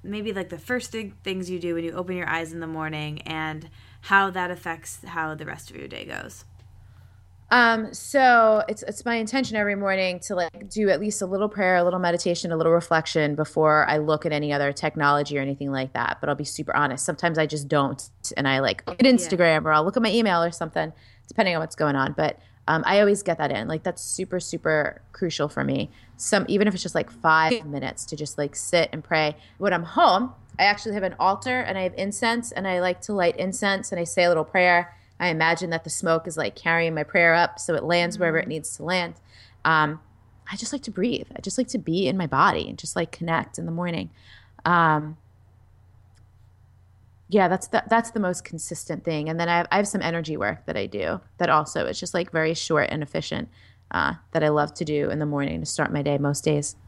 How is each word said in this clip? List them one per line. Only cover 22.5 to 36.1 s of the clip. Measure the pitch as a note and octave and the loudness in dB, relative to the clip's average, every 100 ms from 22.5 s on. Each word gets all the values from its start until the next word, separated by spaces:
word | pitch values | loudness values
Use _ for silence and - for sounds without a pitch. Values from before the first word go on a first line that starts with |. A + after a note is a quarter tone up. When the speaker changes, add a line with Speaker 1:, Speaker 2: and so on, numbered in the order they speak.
| _ - | _ 0
Speaker 2:
um, | D#3+ - | 0 4
I | G3+ | 4
always | G3+ G3+ | 4 2
get | F#3+ E3 | -2 -2
that | C#3+ | -2
in. | A#2+ A#2 | -2 -4
Like, | D#3+ | -4
that's | F#3 F3 | -4 -6
super, | - - F#3+ F#3 | -8 -8 -6 -6
super | - E3+ - D#3 D3 - - | -6 -4 0 2 0 -6 -20
crucial | - E3+ - D3 | -6 -4 -2 -4
for | - | -2
me. | C#3 C3+ - - - - | -2 -2 -6 -12 -20 -10
Some, | - G#3 - | 0 0 2
even | G3+ G#3 | 2 2
if | |
it's | F3+ | 0
just, | F3 | -4
like, | E3 - | -4 -4
five | - D#3+ D#3+ D#3+ A#3 | 0 4 4 4 0
minutes | D3+ C#3+ - - - | -4 -6 -6 -8 -12
to | D3+ | -10
just, | D3+ - | -8 -6
like, | D3 | -6
sit | - - F3 D#3+ | -6 0 2 2
and | D#3+ | -4
pray. | - D#3+ D3+ D3+ - _ | -2 0 0 -4 -18 _
When | G3 | -2
I'm | F3+ | -2
home, | E3+ - F4 G3 B3+ - - - | -2 4 4 4 0 -10 -14 2
I | |
actually | G3 G3+ A3+ G3+ | 2 2 -4 -4
have | |
an | F#3+ - | -4 0
altar | F#3 G3+ B3+ B3+ | 0 0 -2 -4
and | - F#3+ | -4 -4
I | |
have | F#3 F3+ | -4 -4
incense, | G3 G#3 A#3 A#3 A#3 | -6 -2 0 0 -4
and | - F#3+ | -6 -2
I | F3+ | 0
like | F3+ F3+ | 0 -2
to | - | -4
light | G3+ F3 - | 0 0 0
incense | F#3 F#3 G3+ G3 - | -6 -2 0 0 -4
and | F3+ | -6
I | |
say | E3+ - | -2 2
a | F3 | 4
little | D#3+ | 4
prayer. | D#3 F#3+ F3+ F3 F3 - _ _ | 2 4 6 4 2 -14 _ _
I | F3 | -2
imagine | D#3+ D#3+ E3+ F#3 | 2 2 2 -2
that | E3 | -4
the | D#3+ | -6
smoke | - F3+ | -4 2